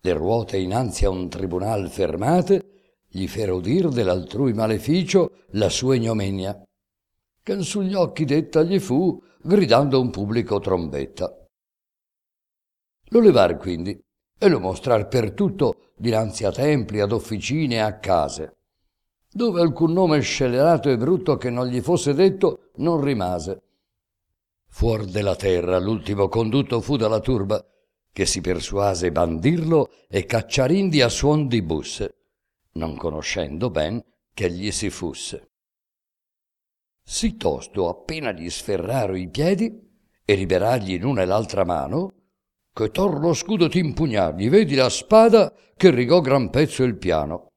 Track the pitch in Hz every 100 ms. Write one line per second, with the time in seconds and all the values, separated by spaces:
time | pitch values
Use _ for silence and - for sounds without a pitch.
0 | 92 82 87 117 101 98 92 107 127 -
1 | 101 92 90 92 92 87 101 107 90 -
2 | 87 80 113 180 180 196 - _ _ _
3 | _ 92 92 110 104 92 90 160 170 120
4 | 95 90 - 104 135 107 110 107 - 175
5 | 170 190 165 _ _ 101 101 - 127 131
6 | 113 110 98 98 95 - - _ _ _
7 | _ _ _ _ - 196 180 208 190 196
8 | 175 - 151 147 160 160 165 190 - 127
9 | 185 - _ _ 147 202 156 117 143 131
10 | 120 95 101 113 107 101 98 92 80 71
11 | 67 - 90 - _ _ _ _ _ _
12 | _ _ _ _ _ _ _ _ _ _
13 | _ 233 214 127 90 82 92 85 90 101
14 | _ _ _ _ 208 139 92 92 - 113
15 | 95 131 110 - 202 196 127 - _ _
16 | 113 110 110 - 101 95 143 147 107 104
17 | 101 113 - 110 - 151 147 117 107 -
18 | - 87 73 - 78 _ _ _ _ _
19 | _ _ _ 202 233 175 170 - 165 170
20 | 185 151 113 - 131 123 151 160 143 123
21 | 127 180 185 139 127 120 127 123 - 175
22 | 143 143 190 190 190 - _ - 151 165
23 | 143 123 90 90 82 98 _ _ _ _
24 | _ _ _ _ _ _ _ - 117 110
25 | 101 98 101 87 98 90 87 92 92 110
26 | 92 101 95 113 113 131 135 120 104 143
27 | 110 110 - 123 98 - - _ _ _
28 | _ - 92 - 85 87 - 101 101 90
29 | 90 78 85 80 107 170 160 160 131 _
30 | _ 98 90 113 110 - 131 185 196 151
31 | 120 - 139 151 139 117 85 80 - -
32 | 101 - _ _ _ _ _ 82 80 76
33 | 85 76 - 98 76 76 120 82 78 113
34 | - _ _ - 95 87 101 95 101 -
35 | 87 - - - _ _ _ _ _ _
36 | _ _ _ _ _ _ _ _ _ _
37 | - - 226 - 87 67 - 104 87 -
38 | - 156 135 87 85 - - 95 87 131
39 | 104 92 90 135 160 190 226 - _ _
40 | _ _ - 101 95 90 104 127 95 90
41 | 113 123 92 101 107 - 87 85 69 131
42 | 190 - _ _ _ _ _ - 110 -
43 | 196 165 165 160 - 214 165 185 160 -
44 | 156 107 87 78 107 185 180 139 127 -
45 | - 214 226 220 170 _ _ _ 185 127
46 | 123 175 131 139 113 127 127 - 127 101
47 | 92 80 73 85 -